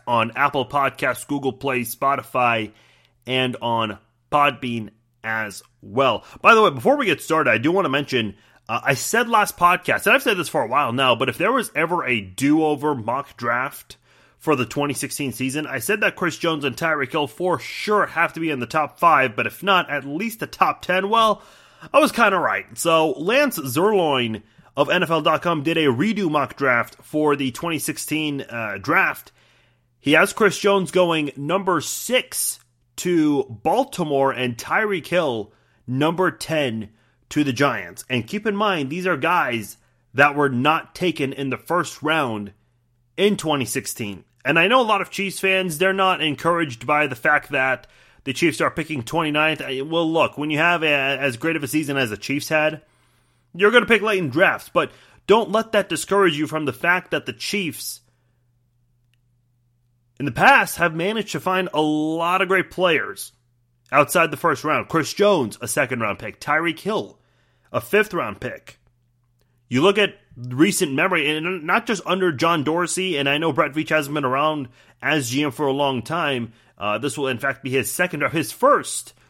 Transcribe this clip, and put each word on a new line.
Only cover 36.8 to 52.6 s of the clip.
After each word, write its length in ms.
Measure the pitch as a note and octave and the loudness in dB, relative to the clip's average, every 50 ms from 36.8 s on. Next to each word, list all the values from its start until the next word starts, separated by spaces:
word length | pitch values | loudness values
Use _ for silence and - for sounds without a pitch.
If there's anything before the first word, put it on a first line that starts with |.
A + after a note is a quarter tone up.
| G#2+ - _ _ _ _ _ _ _ - | -8 -10 _ _ _ _ _ _ _ -6
to 140 | - D3+ D3 | -2 0 0
the 80 | C#3 | 0
Giants. 540 | B2 A#2 C#3+ C#3 A#2+ G#2 F2+ F2 F#2 - - | 2 2 2 2 0 -2 -6 -10 -14 -14 -8
And 200 | - B2+ A#2+ G#2+ | -4 -4 -4 -4
keep 180 | - - G#3 G#3 | -4 -6 -6 -4
in 100 | A3+ G3+ | -2 -2
mind, 340 | G3+ G#3+ G#3 F#3+ D#3+ C#3 C3 | 0 0 0 0 0 -2 -4
these 160 | D3 F3+ F3+ | -4 -4 -2
are 100 | F#3 F3 | -2 -2
guys 600 | C#3 C3+ E3 F3+ F3 E3+ E3 B2 A2+ G2+ - - _ _ _ _ _ _ _ - | 0 0 2 2 2 2 0 -2 -4 -4 -8 -12 _ _ _ _ _ _ _ 2
that 220 | A#2+ C#3+ D3 C#3+ | 4 4 4 4
were 120 | D3 C#3+ | 2 0
not 460 | C#3 B2+ A#2+ B2+ D3+ D#3+ D#3+ - - - | 2 2 2 2 2 2 0 -2 -8 -8
taken 400 | - F3 F3+ D3 - C#3+ C3 C3+ | -2 -2 -2 0 0 -2 -4 -4
in 160 | C#3 C#3 C3+ | -4 -6 -4
the 80 | B2+ | -6
first 460 | - - - E3 F3+ D#3+ - - - D3 | -6 -4 -2 -2 -2 -2 -2 -6 -4 -2
round 500 | D3+ D#3 D#3+ C#3+ B2 A2 G#2+ G#2 G2 - _ _ _ _ _ _ _ _ _ _ _ _ | 0 2 2 0 0 -2 -6 -8 -10 -14 _ _ _ _ _ _ _ _ _ _ _ _
in 180 | - F#3+ G#3 G3+ | 2 2 2 2
twenty 300 | - - D#3+ D3 C#3 B2 | 0 0 0 0 0 -2
sixteen. 580 | A2 - C3+ - - - - A#2+ G2+ G2 F2 - _ _ _ - | -2 -4 -6 -6 -6 -8 -8 -8 -8 -10 -12 -14 _ _ _ -8
And 120 | B2+ D3+ | -4 0
I 120 | E3 E3+ G3 | 0 2 4
know 100 | B3 C4 | 4 2
a 40 | A#3+ | 2
lot 180 | G#3+ G#3+ G3 | 2 0 -2
of 80 | F3+ - | -2 -4
Chiefs 320 | - - G3 F#3+ F3 - | -6 -6 -6 -6 -6 -2
fans, 360 | - F#3+ F#3+ F#3+ F#3 F3+ D3+ | -2 0 0 0 0 -2 -2
they're 140 | D3 F#3 F#3+ | 0 0 0
not 300 | F#3+ G3 F#3+ F#3 F3+ D3 | 2 2 2 2 2 2
encouraged 680 | D#3 D#3 C#3+ B2 - E3 F3 E3+ E3+ C#3+ A#2+ A2+ B2 | 0 -2 -2 -2 0 0 0 0 0 -4 -6 -6 -2
by 200 | B2+ D3+ D3 D3+ | 0 2 2 2
the 100 | C#3+ C3 | 0 -2
fact 320 | - - D#3 D3 C#3+ - - | -2 0 2 2 2 0 -2
that 360 | C#3+ C3+ C3 C3 C3 - - - _ _ _ _ _ _ - | -2 0 0 0 0 -2 -6 -12 _ _ _ _ _ _ -8
the 80 | C#3 | -8
Chiefs 300 | B2 - E3 E3 - - | -4 0 0 0 2 0
are 100 | E3 C3+ | -2 -2
picking 320 | - E3+ D#3 D#3 D#3 C3+ A#2 | -2 -4 -6 -6 -6 -8 -6
twenty-ninth. 580 | - - E3 E3 D3+ D3 D3+ D#3 D#3 D#3 - | -4 -2 -2 -2 0 0 2 2 0 0 -2
I, 200 | C#3 C3 C3 C3 | -6 -6 -6 -6
well, 280 | C#3 D#3 E3 E3+ E3+ D#3+ | -4 -2 0 0 0 2
look, 280 | D#3+ E3 C#3 G#2+ - | 2 2 2 2 0
when 140 | C#3+ D3 D#3 | -2 -4 -2
you 60 | D3+ C#3+ | 0 2
have 240 | D#3+ F3 F3 E3 D#3+ | 2 2 2 2 2
a, 40 | |
as 480 | D3+ D3 C#3 C3+ C#3 C#3 B2+ C#3 C#3 A#2+ | 2 2 2 0 0 -2 0 -2 -2 -2
great 220 | A#2 D#3 E3 E3 | -2 -2 -2 -2
of 60 | D#3+ C#3+ | -2 -2
a 40 | |
season 300 | B2 - D#3 D#3 C3+ C#3 | -2 -2 -2 -2 -2 0
as 140 | C#3 C3 A2 | 0 0 -2
the 60 | G#2 | -4
Chiefs 300 | G2 - - C3+ C#3+ - | -6 -6 -4 -4 -4 -2
had, 340 | - D#3+ D#3 | 0 0 2